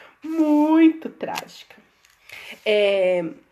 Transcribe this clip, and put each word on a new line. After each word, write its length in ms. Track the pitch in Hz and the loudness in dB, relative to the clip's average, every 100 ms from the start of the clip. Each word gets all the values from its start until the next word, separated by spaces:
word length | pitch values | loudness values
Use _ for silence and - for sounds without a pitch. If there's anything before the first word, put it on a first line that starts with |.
| - _ 311 | -20 _ -8
Muito 840 | 320 302 294 302 320 320 320 - | -2 2 2 4 4 4 2 -8
trágica. 680 | - - - - - - - _ _ _ _ _ - - - 214 | -12 -10 -10 -12 -16 -20 -20 _ _ _ _ _ -20 -20 -10 -2
É, 600 | 208 202 196 185 180 165 - _ | 0 2 0 0 -2 -4 -10 _